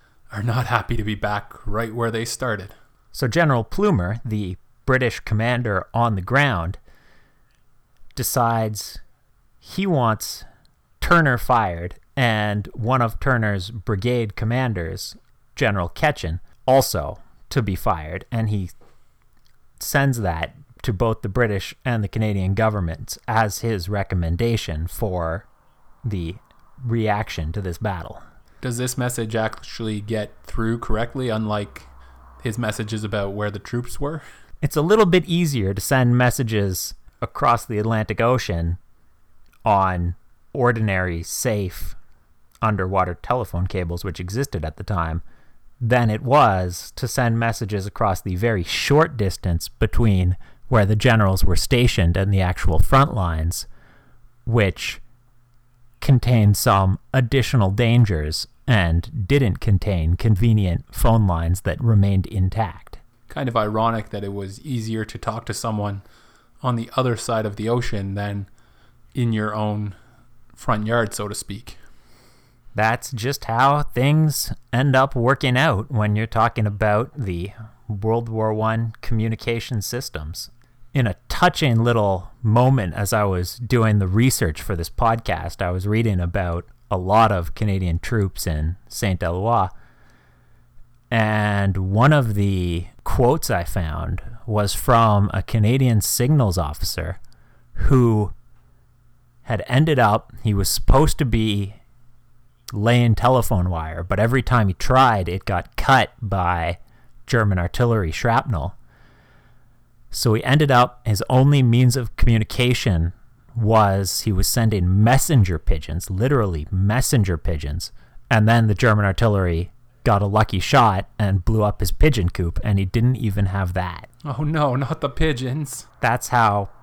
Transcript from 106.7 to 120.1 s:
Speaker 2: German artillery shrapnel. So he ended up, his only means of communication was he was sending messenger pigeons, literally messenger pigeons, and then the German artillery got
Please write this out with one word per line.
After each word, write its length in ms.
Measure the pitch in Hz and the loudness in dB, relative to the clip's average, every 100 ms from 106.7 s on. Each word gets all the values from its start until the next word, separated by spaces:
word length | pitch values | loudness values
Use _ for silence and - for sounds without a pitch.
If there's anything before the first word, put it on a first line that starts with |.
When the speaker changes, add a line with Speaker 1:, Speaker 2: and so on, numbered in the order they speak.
| 90 - - - - - | -6 -12 -20 -20 -16 -2
Speaker 2:
German 320 | 120 104 90 | 0 2 0
artillery 540 | 87 - 120 113 82 | -2 0 2 2 0
shrapnel. 640 | - 120 120 131 87 71 - - _ - _ _ - _ - _ _ _ _ - | -2 0 0 0 -4 -4 -10 -20 _ -20 _ _ -20 _ -20 _ _ _ _ -12
So 220 | - 117 | -2 0
he 100 | 110 | 0
ended 260 | 127 147 143 | 2 2 4
up, 340 | 123 123 - | 6 4 0
his 180 | - 98 - | -2 -2 2
only 360 | 127 135 143 | 4 6 6
means 320 | 123 117 123 131 | 4 6 4 2
of 180 | 113 - | -2 4
communication 960 | 113 113 104 - 123 127 117 85 87 - - _ - 117 | 6 6 0 0 0 2 0 0 -2 -6 -20 _ -12 -2
was 640 | 107 110 101 98 95 - | 2 4 4 2 -2 -2
he 100 | 110 | 0
was 160 | 95 92 | 2 2
sending 560 | 123 113 104 90 98 | 2 2 2 2 4
messenger 560 | 107 135 - 139 95 80 | 4 4 4 4 2 0
pigeons, 520 | - 78 - 80 - | 0 0 0 -8 -6
literally 580 | 95 131 139 101 80 76 | -2 0 2 0 -2 -4
messenger 640 | 95 98 120 - 131 95 80 | 0 2 2 2 2 2 0
pigeons, 540 | - 78 73 71 - - - - - | -2 -4 -4 -8 -10 -16 -20 -14 0
and 180 | 113 107 | 2 4
then 200 | 117 110 | 4 4
the 60 | |
German 300 | 101 123 104 | 4 4 4
artillery 680 | 101 92 113 101 92 82 90 - - _ | 2 2 2 2 0 -2 -4 -12 -20 _
got 180 | - | 0